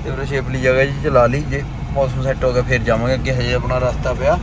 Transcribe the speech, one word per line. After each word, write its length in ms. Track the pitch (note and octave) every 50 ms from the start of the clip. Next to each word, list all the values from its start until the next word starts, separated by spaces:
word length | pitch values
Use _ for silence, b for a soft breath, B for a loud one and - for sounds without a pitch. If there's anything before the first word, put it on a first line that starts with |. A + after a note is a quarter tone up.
| -
ਤੇ 60 | -
ਉਰੇ 140 | - C3 C#3
ਸੇਫਲੀ 360 | C3 C#3 C3+ C3 B2+ B2+ C3
ਜਗ੍ਹਾ 240 | B2+ C3 B2+ C3 C3+
'ਚ 180 | C#3 C#3 C#3+ C#3
ਚਲਾ 220 | D3+ C#3 B2 A#2+
ਲਈ, 160 | A#2+ B2 C#3
ਜੇ 220 | D3+ C#3 C3 C#3 C#3 - - - - -
ਮੌਸਮ 320 | - C#3 C3+ C3 B2+ C3 C3
ਸੈੱਟ 200 | C3+ C3 - -
ਹੋ 80 | B2+ B2
ਗਿਆ 80 | B2+
ਫਿਰ 220 | B2+ B2+ B2+ B2 A2+
ਜਾਵਾਂਗੇ 300 | A#2 A2+ A2 A#2 B2 C3
ਅੱਗੇ। 200 | B2 A#2 B2+ C3
ਹਜੇ 200 | B2+ A#2+ A#2+ B2
ਆਪਣਾ 240 | B2 A#2 - B2+
ਰਸਤਾ 360 | B2+ - B2 A2+ - - C3 B2
ਪਿਆ 240 | A2+ B2+ C#3+ E3 F3+